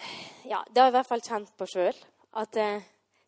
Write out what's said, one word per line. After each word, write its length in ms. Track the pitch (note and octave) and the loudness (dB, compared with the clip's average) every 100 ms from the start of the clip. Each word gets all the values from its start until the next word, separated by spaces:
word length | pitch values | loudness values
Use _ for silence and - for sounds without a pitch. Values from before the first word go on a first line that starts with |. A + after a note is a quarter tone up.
| - - - - | -16 -14 -16 -16
ja, 200 | B3+ G3+ - | -8 -8 0
det 160 | A3+ | 6
har 80 | C4 | 6
jeg 40 | |
i 40 | B3 | 6
hvert 120 | B3+ | 0
fall 60 | A#3 | -4
kjent 360 | - G#3+ G#3 - | -4 -8 -8 -12
på 100 | F#3 | -6
selv, 340 | F#3 F3+ - - _ _ | 0 0 0 -10 _ _
at, 220 | A3 G#3+ A3+ | -8 -4 -2
eh, 240 | G#3 G#3 F#3+ _ _ _ | -2 -4 -10 _ _ _